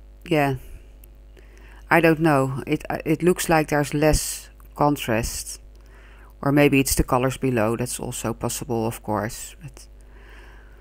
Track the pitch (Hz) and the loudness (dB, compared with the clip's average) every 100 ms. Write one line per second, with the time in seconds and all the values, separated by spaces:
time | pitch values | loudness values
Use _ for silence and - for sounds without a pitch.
0 | - - - 156 143 131 - - - - | -20 -14 -2 0 0 -2 -8 -20 -20 -20
1 | - - - - - - - - - 160 | -20 -20 -20 -20 -20 -20 -20 -12 2 4
2 | 165 156 160 139 135 135 - 151 - - | 6 4 4 4 2 0 -2 -2 -4 -6
3 | - 156 170 180 - 160 151 147 143 147 | -2 0 2 0 2 2 2 0 0 2
4 | 156 - - - - - - - 147 143 | 2 2 -2 -10 -14 -20 -12 0 0 0
5 | - 110 120 - - - - - - - | 0 -2 -2 -6 -12 -14 -18 -20 -20 -20
6 | - - - - 139 147 143 135 135 - | -20 -20 -20 -6 0 4 6 4 2 0
7 | - 127 131 127 135 120 107 117 123 - | 0 0 0 -2 -2 0 0 0 -4 -8
8 | 120 123 110 117 120 - - 117 113 - | -10 -6 -6 -4 -6 -6 -6 -4 -4 -6
9 | - 104 107 - - - 151 - - - | -6 -4 -4 -8 -16 -18 -18 -18 -20 -20
10 | - - - - - - - - | -20 -20 -20 -20 -20 -20 -20 -20